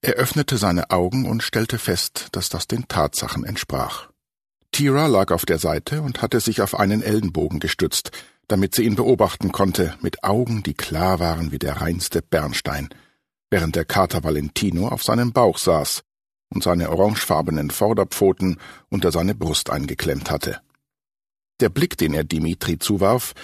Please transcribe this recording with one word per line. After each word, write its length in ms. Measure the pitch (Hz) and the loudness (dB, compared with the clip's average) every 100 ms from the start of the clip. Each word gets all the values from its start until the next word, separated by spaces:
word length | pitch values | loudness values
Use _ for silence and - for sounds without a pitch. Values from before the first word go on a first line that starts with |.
Er 120 | - | 0
öffnete 440 | 120 131 151 143 120 | 0 0 0 0 0
seine 320 | 98 87 - | 2 2 2
Augen 400 | 92 90 127 127 | 2 2 0 -2
und 140 | 113 | -2
stellte 340 | - 113 - 117 | -2 -2 -2 -4
fest, 520 | - 90 - - - | -2 -2 -2 -8 -8
dass 180 | 101 - | -6 -4
das 180 | 90 - | -6 -4
den 200 | 117 117 | -6 -2
Tatsachen 560 | - 76 - - 71 | 0 0 -2 -6 -6
entsprach. 640 | - - - 67 - - - _ _ _ _ _ _ | -6 -6 -6 -4 -4 -6 -14 _ _ _ _ _ _
Tira 360 | - 143 135 156 | 0 2 4 6
lag 240 | 107 95 | 4 4
auf 140 | 85 - | 0 2
der 140 | 82 | 0
Seite 420 | 82 80 - 147 | 2 -2 -2 -4
und 200 | 147 120 | -4 -4
hatte 180 | 113 123 | 0 0
sich 220 | 110 107 | 0 0
auf 160 | 101 - | 0 2
einen 240 | 98 107 | 2 2
Ellenbogen 580 | 113 107 95 80 78 76 | 2 0 0 -2 -2 -2
gestützt, 520 | - - 82 - - - - _ _ | -4 -2 -2 -2 -6 -16 -20 _ _
damit 280 | 104 95 - | 0 2 2
sie 80 | |
ihn 120 | 113 104 | 2 2
beobachten 560 | 117 120 98 - 95 | 2 4 2 2 -4
konnte, 440 | - 98 87 87 - | 0 0 2 0 -2
mit 220 | - - | -6 -4
Augen, 400 | - 104 120 110 | 0 0 0 -2
die 100 | 95 | -4
klar 460 | 73 - 78 90 92 | -6 -6 0 2 2
waren 320 | 85 82 82 | 0 -2 -4
wie 80 | 71 | -4
der 220 | 71 69 | -4 -4
reinste 400 | 80 85 - 85 | -4 -2 -2 -4
Bernstein, 680 | - 82 76 - - 73 73 - _ _ _ _ _ | 0 -2 0 -4 -4 -6 -8 -14 _ _ _ _ _
während 260 | 98 82 82 | 0 0 -2
der 100 | 80 | -2
Kater 380 | 101 90 92 | 0 2 0
Valentino 640 | 78 76 73 - 101 87 110 | 0 -2 -2 -2 -2 0 -2
auf 160 | - | -2
seinem 300 | - 117 120 | 0 2 2
Bauch 240 | 117 113 82 | 4 4 4
saß 460 | - 80 73 - _ _ _ _ _ | 2 2 2 -6 _ _ _ _ _
und 140 | - | -2
seine 260 | - 87 80 | 0 2 0
orangefarbenen 800 | 82 104 107 - 80 85 78 73 | 4 4 2 0 0 2 -2 -2
Vorderpfoten 880 | - 107 113 95 - 98 92 92 80 - - _ | 0 2 2 0 4 2 4 0 -2 -8 -20 _
unter 220 | 104 90 | 0 2
seine 240 | 82 90 107 | 2 0 -2
Brust 340 | 80 76 - | -2 -2 -2
eingeklemmt 600 | 76 69 69 80 69 64 | -4 -4 -4 -4 -4 -2
hatte. 300 | 73 - - _ _ _ _ _ _ _ _ _ _ | -4 -4 -8 _ _ _ _ _ _ _ _ _ _
Der 100 | 113 | 0
Blick, 280 | 92 175 - | 2 -2 0
den 160 | 78 | 0
er 100 | 73 | 0
Dimitri 560 | 76 78 80 85 - 80 | -2 -2 -2 -2 -4 -4
zuwarf, 540 | - 101 98 123 - - | -2 2 4 2 -2 -12